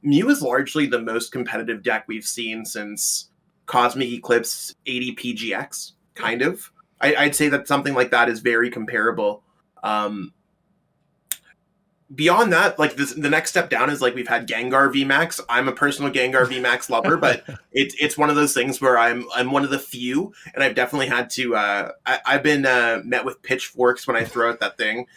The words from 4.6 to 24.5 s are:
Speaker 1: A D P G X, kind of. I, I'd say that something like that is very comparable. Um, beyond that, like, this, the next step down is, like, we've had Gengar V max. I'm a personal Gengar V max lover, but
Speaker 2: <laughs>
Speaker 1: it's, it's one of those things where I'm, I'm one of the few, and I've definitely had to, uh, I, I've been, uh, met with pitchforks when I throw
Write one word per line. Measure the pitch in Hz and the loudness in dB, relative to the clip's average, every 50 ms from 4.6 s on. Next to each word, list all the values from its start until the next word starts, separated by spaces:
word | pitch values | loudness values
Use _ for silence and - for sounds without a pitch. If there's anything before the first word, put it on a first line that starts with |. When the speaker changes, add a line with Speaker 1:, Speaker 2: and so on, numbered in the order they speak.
| - - - _ - | -10 -14 -14 _ -10
Speaker 1:
A | 135 127 123 | -8 -6 -6
D | 127 123 | -6 -6
P | 117 - - 123 113 | -8 -8 -8 -8 -6
G | 107 117 110 95 | -6 -6 -6 -6
X, | 110 139 - - - - - _ _ _ _ - | -6 -8 -8 -12 -14 -14 -14 _ _ _ _ -12
kind | - - 110 120 120 | -6 -4 -4 -2 0
of. | 135 165 180 - - - _ _ _ _ _ - | -2 -2 -2 -4 -12 -20 _ _ _ _ _ 0
I, | 139 143 147 | 2 2 4
I'd | 143 147 147 143 | 4 2 2 2
say | - 151 147 | 2 0 2
that | 143 139 139 - | 0 0 0 0
something | 143 139 139 143 135 | -2 0 0 0 0
like | 127 127 - | 0 2 2
that | 123 117 117 120 | 4 2 2 2
is | 113 110 | 0 0
very | 113 120 117 117 123 120 | 0 0 2 2 0 0
comparable. | 117 120 110 104 117 107 107 117 95 107 104 101 104 - _ _ _ _ _ _ _ - - | -2 -6 -8 -4 -2 0 0 0 0 0 -2 -2 -2 -4 _ _ _ _ _ _ _ -8 -4
Um, | 107 107 107 104 104 104 98 90 - _ _ _ _ _ _ _ _ _ _ _ _ _ _ _ _ _ _ _ - - - _ _ _ _ _ _ _ _ _ _ _ _ _ - 139 | -2 -2 0 -2 -2 -6 -8 -12 -12 _ _ _ _ _ _ _ _ _ _ _ _ _ _ _ _ _ _ _ -14 -14 -14 _ _ _ _ _ _ _ _ _ _ _ _ _ -12 -4
beyond | 131 151 170 180 220 240 196 | 2 4 4 6 6 6 6
that, | 170 165 202 196 - - | 6 4 4 4 2 2
like, | 151 147 - | 0 0 0
this, | 135 143 139 - | -2 -4 -4 -4
the | 156 143 143 | -2 0 2
next | 151 165 - - | 2 2 0 0
step | - 180 165 - | 0 0 0 2
down | 131 113 127 147 | 2 2 2 2
is, | 147 127 | 0 2
like, | 131 123 120 | 0 0 0
we've | 127 120 123 | -2 -4 -2
had | 120 117 120 117 | -2 -2 -2 -4
Gengar | 113 113 123 127 135 135 139 135 | -6 -4 -2 2 4 4 4 4
V | 127 139 139 | 2 0 0
max. | 135 139 147 170 170 - - - - | 2 2 2 2 0 -4 -8 -4 -2
I'm | 120 123 135 135 | 0 0 0 0
a | |
personal | 131 - 147 143 143 - 143 139 | 0 0 0 0 0 0 -4 -2
Gengar | 127 131 127 131 135 131 127 | 0 0 0 2 4 4 2
V | 123 127 123 | 2 0 -2
max | 123 120 127 127 - - | 0 0 0 0 -2 -2
lover, | 127 113 - - 165 | -2 0 2 2 2
but | 151 147 127 123 - - - 127 - | 2 4 2 2 0 -4 -12 -16 -16
Speaker 2:
<laughs> | _ _ | _ _
Speaker 1:
it's, | - 135 139 135 - - | -2 -2 -2 0 -2 -2
it's | 147 151 - 147 | -2 -2 0 0
one | 147 147 | 2 2
of | 147 | 4
those | 147 147 139 | 4 2 2
things | - 131 120 139 - - | 2 0 -2 -2 -2 0
where | 135 131 123 117 | 2 4 4 6
I'm, | 117 120 120 120 117 - - | 4 4 2 -2 -6 -6 -2
I'm | 127 123 131 | -2 0 0
one | 139 139 143 | 0 0 0
of | 131 | 0
the | 139 139 | -2 -4
few, | - - - 120 123 123 135 151 202 202 - - - - - | -6 -8 -10 -8 -4 -2 -2 -2 -2 -4 -8 -16 -18 -10 -2
and | 131 | 0
I've | 135 127 110 | 0 0 2
definitely | 131 123 - 147 139 131 | 0 -2 0 0 -2 0
had | 117 123 123 120 - | 0 0 -2 -2 -4
to, | - 135 127 120 113 | -4 -4 -2 0 0
uh, | 107 104 104 101 101 - - - _ - | 0 2 0 0 -2 -4 -6 -8 _ -4
I, | 127 131 127 - | -2 -2 -2 0
I've | 127 139 127 | 0 0 2
been, | 143 151 147 139 135 | 2 2 2 2 2
uh, | 131 127 123 117 117 113 113 104 | 2 4 4 4 2 0 -2 -2
met | 120 127 117 117 | -2 -4 -2 -2
with | 123 - _ | -4 -8 _
pitchforks | - - 135 123 - - - 123 123 123 127 - - | -4 -4 -4 -4 -4 -6 -2 2 2 2 2 2 -2
when | 135 117 | -2 -2
I | 113 113 | -2 -2
throw | - - 120 117 117 | -2 -2 0 0 0